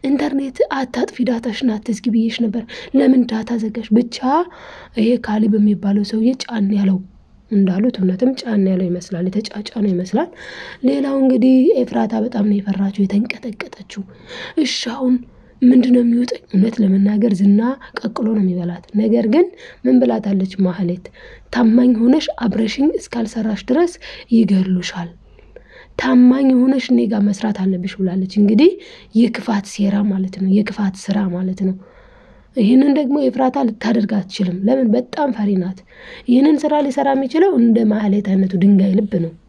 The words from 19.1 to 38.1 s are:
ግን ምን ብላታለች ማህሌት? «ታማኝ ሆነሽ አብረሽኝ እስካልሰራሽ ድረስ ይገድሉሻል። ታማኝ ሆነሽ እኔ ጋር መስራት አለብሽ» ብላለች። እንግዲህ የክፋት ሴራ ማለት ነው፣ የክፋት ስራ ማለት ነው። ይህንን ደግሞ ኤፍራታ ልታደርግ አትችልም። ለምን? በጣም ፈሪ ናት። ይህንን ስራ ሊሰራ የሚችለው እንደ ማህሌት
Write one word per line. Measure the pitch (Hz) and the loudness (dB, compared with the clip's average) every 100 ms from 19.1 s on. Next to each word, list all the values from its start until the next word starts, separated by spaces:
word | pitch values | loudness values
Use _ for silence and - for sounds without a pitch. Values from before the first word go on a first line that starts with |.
| 233 220 | 0 2
ግን | 277 370 - - - | 2 0 -4 -20 -6
ምን | 254 254 | 2 2
ብላታለች | 247 226 214 196 190 - | 2 0 -2 -2 -2 -2
ማህሌት? | 185 180 175 180 - - - - - | -2 -2 -4 -6 -12 -20 -20 -20 -8
«ታማኝ | 240 233 233 247 220 | 0 4 4 4 2
ሆነሽ | 233 311 - - | 2 2 0 -4
አብረሽኝ | 233 - 220 - 285 - | -4 -2 -4 0 -2 -2
እስካልሰራሽ | - 240 226 226 220 202 - | -8 -8 -6 -6 -6 -6 -2
ድረስ | 262 349 - - - - | 0 0 -4 -18 -20 0
ይገድሉሻል። | 226 196 190 190 180 - 180 170 - - - - - - - - - | 2 4 2 2 -2 -4 -10 -12 -14 -20 -20 -20 -20 -20 -20 -14 -6
ታማኝ | 254 254 247 262 269 254 | 2 6 6 6 4 4
ሆነሽ | 262 269 - | 4 0 0
እኔ | 240 233 | 0 2
ጋር | 214 | 0
መስራት | 202 196 220 202 | 0 0 -4 -2
አለብሽ» | 190 180 185 - | -2 -2 -6 -4
ብላለች። | 190 185 185 208 | -2 -2 -2 2
እንግዲህ | 208 220 330 392 - - - 220 | 4 6 4 2 -14 -20 -4 0
የክፋት | 233 233 - 208 - | 2 0 -4 -4 -4
ሴራ | - 196 202 208 | -4 0 0 0
ማለት | 190 185 185 | -2 -4 -4
ነው፣ | 190 | 0
የክፋት | 202 214 202 196 190 | 2 0 -4 -4 -4
ስራ | - 196 196 | -4 -2 -2
ማለት | 175 185 185 | -4 -6 -4
ነው። | 190 190 - - - - - - _ 262 | -4 -4 -12 -20 -20 -20 -20 -20 _ 0
ይህንን | 214 262 285 | 4 4 4
ደግሞ | 285 269 285 | 2 0 0
ኤፍራታ | 262 - 262 277 | 0 0 -2 0
ልታደርግ | 240 214 220 233 202 | -4 -4 -2 -2 0
አትችልም። | 208 180 - 185 180 | -2 -6 -4 -4 -2
ለምን? | 196 262 240 | 0 2 2
በጣም | 247 247 - 285 | 0 -2 -4 -4
ፈሪ | 214 202 190 | -2 -2 -2
ናት። | 180 190 _ - - - - | -4 -10 _ -20 -20 -12 0
ይህንን | 247 285 294 | 2 4 2
ስራ | 294 294 | 0 0
ሊሰራ | 285 262 277 | 0 0 0
የሚችለው | 269 269 320 392 285 | 0 0 2 2 4
እንደ | 233 226 220 | 4 4 2
ማህሌት | 214 208 | 0 0